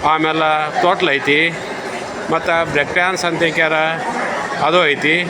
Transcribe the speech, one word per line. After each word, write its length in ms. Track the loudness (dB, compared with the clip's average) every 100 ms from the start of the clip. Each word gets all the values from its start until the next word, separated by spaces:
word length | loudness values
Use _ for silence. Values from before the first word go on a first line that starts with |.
| 2
ಆಮೇಲೆ 380 | 2 2 2 2 2 0 0
ತೋಟ್ಲ 300 | 2 2 2 0
ಐತಿ, 220 | 2 2 2 -2 -8 -10 -10 -10 -10 -8 -2
ಮತ್ತು 220 | -2 0 0 0
ಬ್ರೇಕ್ 240 | 0 0 0
ಡ್ಯಾನ್ಸ್ 280 | 0 0 -2
ಅಂತ 220 | 0 0 2
ಕ್ಯಾರ 160 | 2 2 0 -2 -4 -4 -6 -6 -6 -2 2
ಅದು 120 | 4 4
ಐತಿ. 220 | 2 2 0